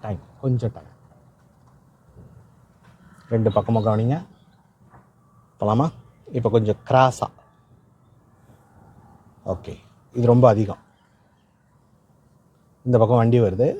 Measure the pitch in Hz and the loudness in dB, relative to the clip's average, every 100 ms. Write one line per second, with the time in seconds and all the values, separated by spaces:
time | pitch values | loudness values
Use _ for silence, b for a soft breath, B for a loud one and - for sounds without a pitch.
0 | 110 95 - - 135 123 113 - - _ | -10 -12 -14 -10 -4 -4 -4 -10 -20 _
1 | _ _ _ _ _ _ _ _ _ _ | _ _ _ _ _ _ _ _ _ _
2 | _ - - - _ _ _ _ _ _ | _ -20 -20 -20 _ _ _ _ _ _
3 | - - - 117 110 101 101 117 110 107 | -20 -20 -6 0 0 0 0 -2 0 -2
4 | 117 151 - _ _ _ _ _ _ - | -2 -4 -8 _ _ _ _ _ _ -20
5 | _ _ _ _ _ _ 104 120 156 - | _ _ _ _ _ _ -4 -2 -2 -6
6 | - _ - 127 113 113 107 104 - 127 | -20 _ -10 -4 0 0 0 -4 0 2
7 | 131 120 - _ _ _ _ _ _ _ | 2 0 -10 _ _ _ _ _ _ _
8 | _ _ _ _ _ _ _ _ _ - | _ _ _ _ _ _ _ _ _ -20
9 | - _ _ _ - 92 - - _ _ | -20 _ _ _ -12 -12 -12 -20 _ _
10 | _ 123 117 120 127 107 101 - _ _ | _ -4 2 4 4 4 -2 -8 _ _
11 | _ _ _ _ _ _ _ _ _ _ | _ _ _ _ _ _ _ _ _ _
12 | _ _ _ _ _ _ _ _ 123 120 | _ _ _ _ _ _ _ _ 0 2
13 | 113 120 117 120 107 92 139 - | 4 2 2 2 0 0 -2 -4